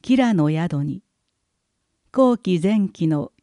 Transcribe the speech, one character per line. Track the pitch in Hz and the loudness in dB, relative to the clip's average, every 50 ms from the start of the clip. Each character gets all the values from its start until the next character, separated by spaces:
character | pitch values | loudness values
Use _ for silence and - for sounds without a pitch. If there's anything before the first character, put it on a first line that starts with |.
| - | 0
吉 | - 262 254 | 0 2 2
良 | 254 233 220 | 2 2 2
の | 170 151 151 | 2 2 0
宿 | 156 156 170 170 156 143 143 | 0 -2 -4 -4 -4 -4 -4
に、 | 147 139 190 _ _ _ _ _ _ _ _ _ _ _ _ _ _ _ _ _ _ _ _ _ _ | -6 -8 -10 _ _ _ _ _ _ _ _ _ _ _ _ _ _ _ _ _ _ _ _ _ _
後 | - 262 262 254 240 | 0 2 2 2 2
期 | - - 190 180 165 | 0 -2 -2 -2 0
前 | 156 196 220 214 196 185 | 0 0 0 0 -2 -2
期 | - - 170 | -4 -4 -2
の | 160 156 147 - - _ _ | -2 0 -2 -4 -8 _ _